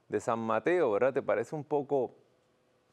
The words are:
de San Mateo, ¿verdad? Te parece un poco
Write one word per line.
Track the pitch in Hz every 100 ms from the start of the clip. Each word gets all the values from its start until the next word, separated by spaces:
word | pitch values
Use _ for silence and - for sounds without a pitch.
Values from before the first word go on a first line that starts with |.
| -
de | 104
San | 110 117
Mateo, | 113 110 151 180 139
¿verdad? | 101 123
Te | 131
parece | 107 104 117 156
un | 135
poco | 147 143 143 113 - _ _ _ _ _ _ _